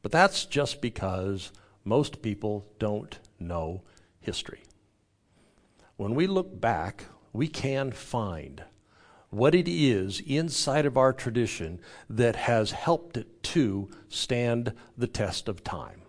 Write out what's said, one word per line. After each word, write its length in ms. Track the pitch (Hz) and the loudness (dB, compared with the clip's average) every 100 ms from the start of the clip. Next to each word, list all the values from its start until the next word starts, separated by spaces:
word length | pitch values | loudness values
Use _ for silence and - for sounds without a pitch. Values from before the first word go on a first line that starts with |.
But 100 | 110 | 2
that's 340 | 160 190 - - | 6 6 4 -2
just 360 | 143 143 - | -2 -2 -2
because 680 | 123 - 95 92 95 98 - - _ _ | -6 -2 -4 -2 -2 -4 -8 -18 _ _
most 400 | 98 123 143 - | 2 2 2 -4
people 420 | 113 101 107 104 98 _ | -6 -4 -4 -6 -8 _
don't 400 | 107 104 104 - - _ | -2 -2 -6 -18 -20 _
know 440 | 85 85 80 95 _ _ _ _ | -6 -4 -4 -8 _ _ _ _
history. 440 | - - - - - _ _ _ _ _ _ _ _ _ _ _ - - | -8 -8 -10 -16 -20 _ _ _ _ _ _ _ _ _ _ _ -20 -6
When 180 | 101 127 | -2 0
we 100 | 185 | 2
look 340 | 190 185 92 | 2 -2 -2
back, 460 | 113 90 87 - - - _ | 0 0 -2 -8 -18 -20 _
we 140 | 113 156 | -4 -2
can 440 | - - 135 135 | -2 -2 -2 -2
find 720 | 104 - 120 104 80 69 67 - _ _ _ - - _ | -6 -6 -4 -2 -6 -10 -16 -20 _ _ _ -20 -20 _
what 240 | 98 135 | 4 6
it 140 | 175 180 | 6 4
is 540 | - 143 104 95 95 | 4 4 4 0 -4
inside 680 | - 143 160 135 - 151 143 | -2 -2 0 -2 2 2 4
of 100 | 131 | 6
our 160 | 131 | 4
tradition 680 | 127 127 117 110 - 80 87 - - - | 4 -2 0 0 -2 -8 -8 -14 -20 -6
that 260 | 110 120 110 | 2 2 4
has 360 | - 117 107 | 2 2 2
helped 460 | - - 165 - 117 | -2 0 0 0 -10
it 260 | - - | -10 -12
to 480 | - 170 120 98 98 - - | -2 2 2 0 -6 -14 -12
stand 640 | - - 120 120 117 120 - - - | -8 -2 0 2 0 -2 -8 -18 -4
the 100 | 120 | -4
test 400 | - 101 - - | -2 -2 -2 -6
of 160 | 90 | -6
time. 380 | - 85 64 - | -8 -8 -10 -16